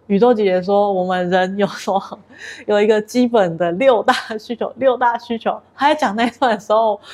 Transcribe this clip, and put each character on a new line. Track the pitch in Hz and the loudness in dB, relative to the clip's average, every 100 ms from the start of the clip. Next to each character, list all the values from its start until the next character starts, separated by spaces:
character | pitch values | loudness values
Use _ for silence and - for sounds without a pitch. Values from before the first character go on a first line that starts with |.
| - | -2
宇 | 196 | 2
宙 | 240 | 4
姐 | 226 | 4
姐 | 202 185 | 2 0
说 | 180 202 202 | 0 2 2
我 | 190 | 0
们 | 180 180 180 | -2 -2 0
人 | 185 185 196 | 0 0 0
有 | 196 | -4
什 | - - | -4 -4
么， | 196 - 196 - - - - - | -4 -4 -12 -20 -20 -20 -10 -2
有 | 208 | 2
一 | 214 | 4
个 | 214 | 2
基 | 208 247 247 | 0 0 2
本 | 233 180 165 | 2 0 0
的 | 170 | -2
六 | 175 269 233 | 0 2 2
大 | - 247 - 220 | 2 -2 -4 -12
需 | - 233 | -10 -8
求， | 208 - | -8 -2
六 | 262 240 | 0 2
大 | 247 233 | 0 -2
需 | - 226 | -6 -6
求。 | 202 175 - - | -4 -6 -8 -2
她 | - | 0
在 | |
讲 | 202 214 208 | 0 -2 0
那 | 240 | -2
一 | |
段 | - 247 214 | 0 -2 -2
的 | |
时 | - | 0
候， | 214 226 202 - | 0 2 -2 -8